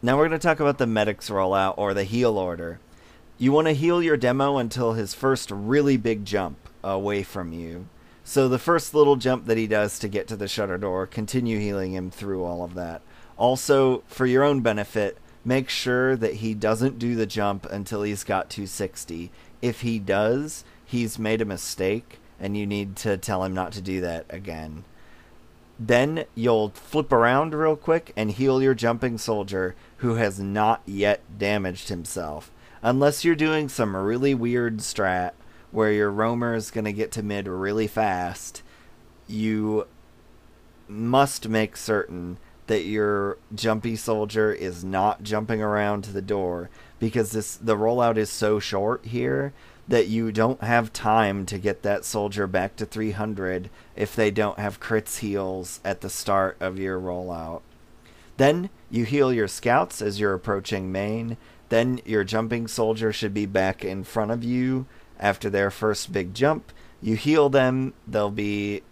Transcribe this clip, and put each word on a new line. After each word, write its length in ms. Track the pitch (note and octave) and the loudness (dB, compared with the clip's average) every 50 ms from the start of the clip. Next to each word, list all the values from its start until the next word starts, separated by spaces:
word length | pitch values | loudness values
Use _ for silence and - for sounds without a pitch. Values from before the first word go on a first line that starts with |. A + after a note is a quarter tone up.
Now 160 | - A#2+ C3 C#3+ | 2 2 4 4
we're 120 | D#3 E3 | 4 4
gonna 100 | D#3+ D#3+ | 2 0
talk 220 | D#3 F3 D#3+ D3+ | 2 2 2 4
about 160 | D#3 C#3+ C3+ - | 2 2 2 2
the 100 | C3+ A#2 | 0 2
medic's 420 | A2+ G#2+ G#2+ G#2+ G2+ - - - | 4 2 2 2 0 -4 -6 -2
rollout, 440 | G#2+ G2 F#2+ F#2 G2 G2 F#2+ F#2+ F#2+ - | 0 2 2 4 4 2 2 2 0 0
or 160 | G2+ G2+ G2 | 0 0 0
the 120 | G2+ G2 | 0 -2
heal 340 | G2 A2 A#2+ B2 A#2+ A2 G2+ | 0 0 2 2 2 2 2
order. 400 | F#2 F2+ F2 E2+ F2 E2 E2+ - - - - - - - - - - - - - | -2 -2 -4 -6 -8 -10 -10 -12 -16 -20 -20 -20 -20 -20 -20 -20 -20 -20 -8 0
You 140 | B2 C3 | 2 4
wanna 220 | C#3 D3+ D#3+ D#3+ D#3 | 4 6 4 4 2
heal 280 | C3+ D3+ E3+ F3 F3 | 2 4 4 4 4
your 160 | E3+ E3 D3+ C3 | 4 2 2 4
demo 400 | A#2+ B2 B2 C3+ C3+ C#3 C#3+ C3+ | 4 2 2 4 2 2 2 0
until 360 | A#2+ A2+ G#2 B2 B2 A#2 A2+ | 0 -2 -2 -2 0 0 0
his 200 | A2+ G#2+ G2 - | 0 -4 -6 -6
first 380 | - - C3+ C3+ C3 - - | -2 0 2 2 2 -2 -8
really 460 | G#2 G2+ G2+ G#2+ C3 D3 D3 C#3+ C#3 B2 | -8 -6 -2 2 4 4 6 4 4 2
big 280 | G#2+ A#2 A2+ G#2+ G#2 | 2 0 0 0 -2
jump 320 | G2 G2+ G2+ F#2 E2 C#2+ - - - - - - | -2 -2 0 0 -2 -6 -10 -18 -20 -20 -10 -6
away 380 | F#2+ G2 F#2+ G2 G2+ G#2 G2+ | -4 -2 -2 -2 -2 -2 -2
from 300 | F#2+ - - G2+ F2+ E2+ E2 | -4 -6 -8 -8 -8 -8 -8
you. 340 | E2+ E2+ E2 E2 F2+ F#2 - - - - - - - - | -10 -10 -10 -12 -12 -14 -16 -20 -20 -20 -20 -20 -20 -16
So 240 | - - C#3+ C3+ C3 | -2 2 2 4 4
the 120 | C3 B2+ | 2 0
first 340 | - - E3+ E3 - - - | 2 2 2 2 2 0 4
little 240 | D3+ D3+ C#3+ C#3+ C3 | 6 6 6 6 4
jump 280 | A2+ C3 B2+ B2 - A#2 | 4 0 0 0 0 0
that 100 | A2+ A2+ | 0 2
he 100 | A2+ G#2 | 2 2
does 320 | G#2+ G#2 G#2 G#2 - - | 2 2 2 0 -2 -6
to 80 | - G#2 | -8 -4
get 200 | G2 G#2 - - | -4 -4 -4 -4
to 100 | A2+ G2+ | -6 -6
the 100 | G2+ G2 | -6 -6
shutter 300 | - - G#2 G2 F#2 F2+ | -2 -2 -2 -2 -2 -4
door, 280 | G#2 G2 F#2 F#2 F#2+ | -2 -2 -2 -2 -4
continue 540 | F2+ - - G#2+ G#2 - C3 A#2+ A#2 A2+ G#2 | -4 -6 -8 -6 -2 -2 -2 0 0 -2 0
healing 340 | G#2 G#2 G2+ G2 F#2+ F#2 F#2 | -2 -2 -2 -2 -2 -4 -4
him 180 | F#2 F2+ F#2 | -4 -6 -8
through 340 | - - G#2 G2+ G2 F#2 F2+ | -8 -10 -8 -6 -4 -4 -4
all 180 | F2 F2 F2 F2 | -4 -4 -6 -8
of 120 | F2 F2 | -8 -8
that. 260 | F2 F2 E2+ E2 D#2 - - - - - - - - | -8 -8 -8 -10 -12 -14 -18 -20 -20 -20 -20 -6 0
Also, 680 | A2+ B2 C3 B2+ - - D3 C3+ C3+ C3 B2+ A2 - - | 2 2 2 2 2 2 4 6 6 4 4 0 -2 -12
for 180 | - - C3 | -4 0 2
your 180 | B2+ B2 C3 C#3 | 4 6 6 6
own 180 | D3 C#3+ C3+ | 6 4 4
benefit, 560 | A#2 A#2 G#2+ G#2+ G2+ - - A2 G#2 G2 - - - - - - - | 2 2 0 0 -2 -4 -2 -2 -2 -2 -2 -6 -18 -20 -20 -10 -2
make 240 | A#2 B2 C3+ B2+ - | 0 0 0 0 -2
sure 480 | - - - B2+ B2 B2+ B2+ C3 C3 | -4 -4 0 0 2 2 4 2 2
that 200 | B2 A2+ A2 - | 2 0 -2 -2
he 180 | G#2+ A2 A2+ A2 | -2 -4 -4 -4
doesn't 460 | G#2+ G#2+ G#2+ A2+ A2+ B2 C3+ C3 A#2 | 0 0 0 2 2 2 0 0 0
do 160 | A2+ A#2+ A#2+ | -4 -2 0
the 100 | A2+ A2 | 0 -2
jump 400 | G2+ - A2 G#2 G2+ G2 G2 - | -2 -2 -2 -2 0 -2 -4 -6
until 380 | - - G2+ G2 - A2+ G#2 G#2 | -8 -8 -8 -8 -6 -4 -4 -2
he's 200 | G#2 G#2 G2 - | -2 -4 -6 -4
got 260 | - G#2 F#2+ - - | -2 -2 -2 -2 -4
two 180 | - - G2+ F#2 | -8 -10 -10 -10
sixty. 640 | - - G2+ F#2 - - - - E2+ E2 E2+ F#2 - - - - - - | -6 -6 -6 -6 -6 -10 -14 -10 -10 -10 -10 -12 -14 -18 -20 -20 -14 -4
If 200 | - B2 A2 - | -4 -4 -2 -2
he 180 | A#2+ A#2+ A2+ A2 | -4 -2 -2 -2
does, 640 | G2 F#2 G2 G2+ G#2+ A2 A#2+ C#3 D3 D3+ - - - - - - - | 0 0 2 2 4 2 2 0 -2 -6 -10 -14 -16 -20 -20 -20 -14
he's 340 | - - A#2+ A#2 A2 - - | -6 -2 -2 -2 -2 -4 -4
made 220 | A2 G#2+ A2 A2 | -2 0 0 0
a 40 | A2+ | 0
mistake, 720 | G#2 G2 F2 - - - - F#2+ F#2+ G#2 A#2 - - - - - - - - | -2 -4 -6 -6 -10 -6 -2 0 0 0 0 -4 -12 -20 -20 -20 -20 -18 -10
and 160 | - G2 G2+ | -8 -6 -4
you 100 | G#2 G#2 | -4 -2
need 300 | G2+ G2+ G2+ G2+ G2 F#2+ - | -2 -2 -2 -4 -4 -8 -6
to 200 | - A2 G2+ F#2 | -2 -2 -2 -2
tell 260 | F#2 - G#2 F#2 F#2 | -2 -2 -2 -2 -2
him 100 | F#2+ F#2 | -2 -2
not 200 | F#2 F#2 E2 A2 | -4 -4 -4 -6
to 80 | G#2 | -10
do 180 | F#2 F#2+ F#2 F#2+ | -6 -4 -4 -2
that 280 | F2+ F2 E2+ E2 - - | -2 -4 -4 -6 -8 -12
again. 560 | - F2+ G2 F#2+ E2 D#2+ D#2 D#2 D#2 D#2 E2+ - - - - - - - - - - - - - - - - _ - - | -14 -14 -12 -10 -10 -10 -10 -12 -12 -14 -16 -18 -20 -20 -20 -20 -20 -20 -20 -20 -20 -20 -20 -20 -20 -20 -20 _ -14 -10
Then 460 | A2+ A2 B2 A#2+ C3 D3 D#3 E3 - - - | 0 4 4 4 4 2 0 -4 -6 -8 -6
you'll 340 | - A2+ B2 A#2 A2 G#2+ G#2 | 0 2 4 4 4 4 0
flip 400 | - - - - - D3+ D3+ - | -4 -10 -16 -4 -2 -2 2 4
around 440 | C#3 A#2+ A2+ A#2+ B2+ C3+ D#3 D#3+ D3+ | 4 6 6 6 6 4 2 2 0
real 220 | D3+ D#3 D#3 D#3 D3 | 0 2 2 2 0
quick 340 | - - D#3+ E3 E3 - - - | 2 2 2 2 2 -4 -4 -4
and 120 | A2 G#2+ | -2 -2
heal 320 | G2+ G#2+ C3 C3+ C3 C3 | -2 2 2 4 4 4
your 140 | C3+ C3+ C3 | 4 4 4
jumping 420 | A2+ A#2 A#2 A#2 A#2 C3 B2+ A#2 A2 | 4 2 0 0 2 0 -2 -2 -4
soldier 580 | - - A2+ G#2 G2+ G2+ G2 F#2+ F#2 F#2 F2+ - - - - - | -2 -2 -2 -2 -2 -4 -4 -4 -4 -4 -6 -10 -20 -20 -14 -4
who 180 | - A#2+ A#2 | -2 0 2
has 220 | A2+ A2+ G#2 G2 G2 | 2 2 0 0 -2
not 440 | G2 G2 G2 G#2 G#2+ A2 A2+ - - | -4 -2 0 2 4 4 4 2 -2
yet 360 | - G2+ G2 G2+ G#2 G#2 - - - - G2+ | -8 -2 2 4 4 4 2 -2 -14 -6 -4
damaged 480 | G2+ G2+ G#2 G#2 G2 F#2 F2+ F#2+ - - | 0 0 0 0 0 -4 -6 -6 -8 -8
himself. 640 | G#2 F2 E2 - - F#2+ E2+ D2+ D2+ D2+ - - - - - - - - - | -8 -8 -8 -8 -8 -6 -6 -6 -8 -10 -12 -16 -20 -20 -20 -20 -20 -4 0
Unless 400 | A2+ B2 C3 C#3+ D3 C#3+ - - | 2 2 6 4 4 4 4 2
you're 100 | E3+ E3 | 2 4
doing 360 | D3 D#3 D#3 D#3 D#3 D3+ C#3 | 4 4 2 2 0 -2 -4
some 260 | - - A#2+ G#2 G2 | -2 -2 -2 0 0
really 400 | F#2+ F#2+ G2+ A2+ B2 C3 C#3 C#3 | 0 0 0 0 2 2 2 2
weird 440 | B2 A#2 A#2+ A#2+ B2 A#2+ A#2+ A2 G#2+ | 2 0 0 0 0 0 0 -2 -4
strat 520 | G#2 - - - G2+ F#2+ F#2 F2+ F2+ F2+ - - - - - - - - | -6 -8 -4 -2 0 0 0 0 -2 -4 -8 -12 -20 -20 -20 -20 -20 -8
where 200 | - G#2+ A2 G#2+ | -2 0 2 2
your 200 | G#2+ G#2 G#2 G#2 | 4 4 2 2
roamer 420 | G2+ G#2 A2 A2+ A#2+ A#2+ A#2+ A#2 A#2 | 2 0 0 0 0 0 0 0 -2
is 180 | A2+ G#2+ - | -2 -4 -4
gonna 200 | - A#2 G#2+ G#2+ | -6 -4 -4 -4
get 220 | G2+ G#2 A2 - - | -2 -2 -4 -4 -4
to 100 | A2+ G2+ | -6 -4
mid 240 | G#2 G#2 G2+ G2 G2 | -4 -4 -4 -4 -4
really 400 | F2+ F#2 F#2+ G2 G#2 A2 A2 G#2 | -4 -4 -2 -2 0 0 0 0
fast, 720 | - A2 A2 G#2 F#2 F2+ F2+ F2 F#2+ - - - - - - - - - - - - - - - - - - | 0 0 0 0 0 -2 -4 -6 -6 -10 -14 -16 -16 -18 -20 -20 -20 -20 -20 -20 -20 -20 -20 -20 -20 -20 -16
you 640 | - G#2 G#2+ G#2+ A2 A2 G#2+ G#2+ G#2+ G#2+ G#2+ G2 - - - - - - - - - - - - - - _ - - - - - - | -8 -4 -2 0 0 0 0 0 0 0 0 -2 -2 -10 -20 -20 -20 -20 -20 -20 -20 -20 -20 -20 -20 -20 _ -20 -20 -20 -20 -20 -14
must 580 | G#2 G#2 A2+ A#2 B2 C3 C#3 C#3 - - - A2 | -8 -4 -2 2 4 4 4 4 0 -8 -4 0
make 300 | A2 A2 A2 G#2 - - | 2 2 2 0 -2 -10
certain 600 | - - A2 G2+ F#2 - F2 F2+ F2 F2 F2+ F#2 - - - - - - | -2 0 0 0 0 -2 -6 -10 -10 -10 -10 -12 -16 -20 -20 -20 -4 0
that 160 | A2 G#2 E2 | 0 0 0
your 540 | F#2 G#2+ G#2+ G#2+ G#2 G#2 G2+ G2+ G2 F#2+ - - - G#2+ | -2 -2 0 0 0 0 0 -2 -4 -6 -8 -12 -14 -10
jumpy 400 | G#2 - A2+ A2 A2 G#2 A#2+ A2+ | -2 0 0 0 0 0 -4 -4
soldier 560 | G#2+ - - A2+ G#2+ G#2+ G#2 G#2 A2 G#2+ G#2+ | -4 -2 -2 0 0 0 0 2 2 2 2
is 320 | G#2 - - F#2+ - E2+ F2 | 2 0 -4 -6 -6 -6 -8
not 400 | F#2+ F#2+ F#2 F#2+ G#2+ G#2 - G2 | -2 0 2 2 2 2 0 -4
jumping 380 | G#2 G#2+ G#2+ A2 A2 A#2 G#2+ | -4 -2 -2 0 0 -2 -2
around 420 | G#2+ G#2 G#2 G#2 G#2 G#2 G#2 G#2 G2+ | 0 0 2 2 2 0 0 -2 -4
to 80 | G#2 | -6
the 100 | G2 G2 | -8 -8
door, 480 | F#2+ G2 G#2+ G2+ F#2+ F2+ F2 F2 F2 F2+ - - - - - - | -4 -2 -2 0 0 -2 -2 -4 -8 -10 -14 -20 -20 -20 -8 -4
because 320 | - A2+ G#2+ B2 A2 G#2 | -4 -2 0 0 0 0
this, 240 | G#2+ A2 G#2 - - | 0 -4 -4 -6 -10
the 220 | - - A2+ A2 G#2 | -8 0 0 0 2
rollout 400 | G#2+ A2+ A#2 B2 A#2+ A#2 A2+ A2 | 2 2 2 4 2 2 4 2
is 120 | G#2+ G2+ | 0 -2
so 300 | - - A2+ G#2 G#2+ G#2+ | -2 -2 0 2 2 2
short 460 | G2+ - - G2 G2 G#2+ B2 - - | 0 -2 -2 -2 0 0 -2 -2 -6
here 480 | A2+ A#2 B2 B2 C3 C3+ C#3 C#3 C#3 C#3 - - - - - - - | -8 -4 -2 -2 0 0 -2 -2 -4 -8 -12 -20 -20 -20 -20 -4 2
that 200 | B2 A#2+ G#2 - | 4 4 4 4
you 240 | A2 A2+ A2+ A2+ | 2 0 0 0
don't 300 | G#2 G#2+ A2 A#2 B2+ - | 2 2 2 2 2 -2
have 320 | - A2 A#2+ A#2+ A#2 A2 - | -2 2 2 2 2 0 -8
time 540 | - - A2 A2 A2+ A2 G2+ G2 G2+ F#2+ F2+ | -4 2 4 4 4 4 4 2 -2 -4 -6
to 100 | G#2 F#2+ | -6 -2
get 240 | F#2+ G#2 F#2+ - | -2 -2 -2 -2
that 240 | - G#2 G2+ G2+ - | 0 -2 -2 0 -2
soldier 400 | - - A2 G#2 G#2 F#2+ G#2 G2+ | -4 -4 -2 -2 -2 -2 -2 -4
back 300 | F#2+ F#2 F#2+ F2+ G2+ - | 0 0 -2 -2 -2 -4
to 100 | - A2 | -8 -10
three 260 | G2+ - A2 A2 A2 | -8 -6 -4 -4 -4
hundred 600 | G2+ G2 G#2+ A2 A2 G2 F#2+ F#2 F#2 F#2 F#2 F#2+ - - - - - | -4 -4 -4 -6 -4 -4 -4 -4 -4 -4 -6 -8 -16 -20 -20 -20 -6
if 200 | - G#2 G2+ - | -4 -4 -4 0
they 140 | - A2 G#2 | 2 2 2
don't 300 | G2 G#2 G#2+ G#2 F#2+ - | 4 2 0 0 0 -2
have 200 | G#2 G2+ G2 - | -6 -6 -6 -6
crits 380 | - - A#2 G#2+ G#2+ - - - | -6 0 0 0 0 -2 -8 -6
heals 600 | A2+ G#2 G2+ G2+ G2 F#2+ F#2+ F#2 F2+ F2+ - - - | -4 -2 -2 -2 -2 -2 -4 -6 -8 -10 -14 -8 -6
at 180 | G2 G2 - | -6 -6 -4
the 80 | - G2 | -6 -10
start 460 | - - - - G2 G2 F#2+ F#2+ - - | -8 -8 -4 0 2 2 2 0 -2 -4
of 180 | - F#2 F#2 F#2+ | -6 -6 -6 -4
your 220 | F#2+ F#2+ F#2+ F#2 | -4 -4 -4 -4
rollout. 600 | F#2 F#2 F2+ F2+ F2+ F2+ F2 E2 E2 D#2+ E2+ E2 - - - - - - - - - - - - - - - - | -4 -6 -6 -6 -6 -8 -8 -8 -8 -8 -10 -12 -12 -16 -20 -20 -20 -20 -20 -20 -20 -20 -20 -20 -20 -20 0 4
Then 320 | C3+ C3+ D#3 F3 F3+ G3 - - - - | 4 4 4 4 -2 -6 -10 -16 -18 -4
you 120 | A2+ A2+ A#2 | -2 -2 0
heal 300 | G#2+ C3 C#3+ C#3 C3 B2+ | 0 4 4 4 4 4
your 140 | A#2 G#2+ F#2+ | 2 0 -2
scouts 520 | - - - A#2 A#2+ C#3+ E3 F2+ - - | -2 -4 0 2 4 4 2 0 -4 -4
as 200 | G#2+ G#2 G2 G2 | -4 -4 -2 0
you're 160 | G#2 G2+ G2 | 0 0 0
approaching 560 | F2+ - - G2+ G2 F#2+ - A2+ G2 F#2+ F#2 | 0 -2 -2 -2 -2 -2 -4 -4 -4 -4 -4
main. 460 | F#2 F#2+ G2+ G#2 A2 A2+ A#2 A2+ A#2 - - - - - - - | -4 -4 -2 -2 -4 -4 -6 -8 -10 -10 -14 -20 -20 -20 -6 0
Then 320 | - A2+ A#2+ B2+ B2+ B2 - | 2 2 2 2 0 -4 -4
your 180 | - A2 G#2+ G2 | -2 0 0 0
jumping 440 | F#2+ A2 A2 A2+ A2+ A#2+ A#2 A#2 A2 | 0 0 -2 0 0 -2 -4 -4 -6
soldier 440 | - - A2+ A2 A2+ A2 A2+ A2 | -2 0 0 0 2 0 0 -2
should 220 | G#2+ - - G#2+ G2 | -2 -2 -4 -4 -2
be 140 | G#2+ G#2 G2 | -2 -4 0
back 360 | G2 F#2+ F#2+ F#2+ F#2+ - - | 0 2 2 2 0 -2 -6
in 200 | F#2+ F#2 G2 F#2 | -6 -6 -6 -8
front 260 | - - A#2 G#2+ G#2 | -4 -2 -2 0 0
of 140 | A#2 A#2+ A#2 | -2 -4 -2
you 420 | A#2+ B2 B2+ B2+ B2+ C3 C3 C3 - - - - - - - | -2 -2 0 0 0 0 -2 -4 -6 -14 -20 -20 -20 -14 0
after 300 | - G2+ G2 - - G#2 | 0 0 0 2 -2 0
their 220 | G2 G2 G2 G2 | 2 2 2 2
first 420 | F#2+ - - G#2+ G#2 - - - F#2+ | 0 0 0 0 0 0 -4 -4 -4
big 220 | G2+ F#2 F2+ F#2+ | -4 -4 -4 -2
jump. 360 | G#2+ B2 C#3+ D#3 - - - - - - - - - | 2 2 2 2 0 -4 -14 -20 -20 -20 -20 -20 -8
You 140 | - A2 A2 | -2 -2 -2
heal 340 | G#2+ - C#3+ D3+ D#3+ D3 C#3+ | 0 2 4 6 6 6 6
them, 440 | C3 C#3 C3 B2+ B2+ C3 C3 C3+ - - - - | 6 4 4 4 2 0 -2 -4 -6 -12 -16 -4
they'll 220 | - G#2+ G#2 G#2 | -2 0 0 0
be 540 | G#2 G#2+ G#2 G#2 G#2 G#2 G2+ G2+ G#2 G2 - - | 0 -2 -2 -2 -2 -2 -2 -2 -4 -6 -8 -12